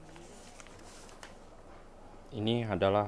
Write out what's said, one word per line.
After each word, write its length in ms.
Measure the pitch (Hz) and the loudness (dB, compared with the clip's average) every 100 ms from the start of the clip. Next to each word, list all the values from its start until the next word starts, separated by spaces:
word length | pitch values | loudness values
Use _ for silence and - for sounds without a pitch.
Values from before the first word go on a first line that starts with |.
| 160 - - - - - - - - - - - - - - - - - - - - - - 110 | -16 -16 -16 -16 -16 -16 -16 -16 -16 -16 -16 -16 -16 -16 -18 -18 -18 -18 -18 -18 -18 -18 -10 0
Ini 320 | 110 120 113 | 4 4 4
adalah 400 | 92 98 101 | 4 6 6